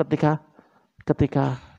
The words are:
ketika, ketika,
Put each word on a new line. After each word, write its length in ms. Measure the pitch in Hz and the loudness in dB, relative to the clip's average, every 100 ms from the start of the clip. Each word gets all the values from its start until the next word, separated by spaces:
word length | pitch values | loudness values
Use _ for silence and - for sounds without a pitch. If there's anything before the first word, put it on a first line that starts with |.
ketika, 400 | 151 151 151 151 _ _ - _ _ _ | -2 0 2 0 _ _ -20 _ _ _
ketika, 560 | - 151 143 143 135 127 - | -4 0 0 0 -2 -4 -12